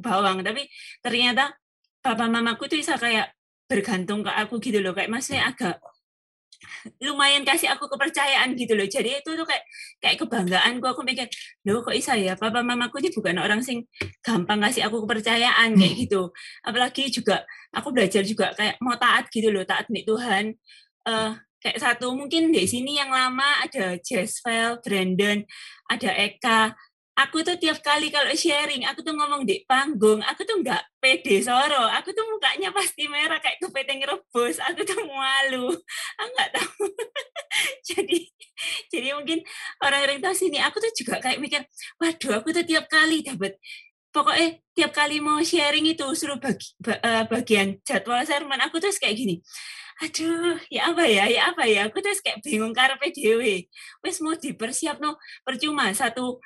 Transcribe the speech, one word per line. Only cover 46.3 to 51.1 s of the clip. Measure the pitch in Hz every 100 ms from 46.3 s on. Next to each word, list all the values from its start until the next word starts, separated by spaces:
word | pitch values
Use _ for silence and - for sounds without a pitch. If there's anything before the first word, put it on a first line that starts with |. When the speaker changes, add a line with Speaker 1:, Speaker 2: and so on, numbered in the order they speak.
| 277
Speaker 1:
bagi-, | 277 - - -
ba-, | 208 -
eh, | 233 226 220
bagian | 233 240 208 196 196
jadwal | - 214 233 240 311
sermon, | 294 294 262
aku | 277 330
terus | 392 392
kayak | 233 220
gini, | 226 170 - - - - - -
'Aduh, | 320 - 320 339 349 330 -
ya | 277 330
apa | 330
ya, | 320